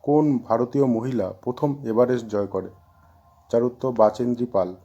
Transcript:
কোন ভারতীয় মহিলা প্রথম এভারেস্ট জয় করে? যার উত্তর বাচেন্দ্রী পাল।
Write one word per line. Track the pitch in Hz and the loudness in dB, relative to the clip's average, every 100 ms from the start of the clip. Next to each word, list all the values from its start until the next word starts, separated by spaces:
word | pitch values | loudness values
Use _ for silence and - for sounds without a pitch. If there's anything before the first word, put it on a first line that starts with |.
কোন | - 147 151 127 | 2 2 4 0
ভারতীয় | - 113 123 143 135 | 0 0 0 2 2
মহিলা | 113 123 123 95 | 2 -2 -2 -4
প্রথম | 95 123 123 151 139 120 | -6 -8 -4 -4 -4 -2
এভারেস্ট | 110 123 123 113 | 2 2 2 -2
জয় | 101 101 | -4 -2
করে? | 95 92 - _ _ _ _ _ _ _ | -6 -8 -18 _ _ _ _ _ _ _
যার | 117 | 0
উত্তর | 123 123 131 | 0 -2 -4
বাচেন্দ্রী | 117 107 - 123 120 120 | 4 2 4 -4 -2 -2
পাল। | 101 90 92 | -2 -2 -8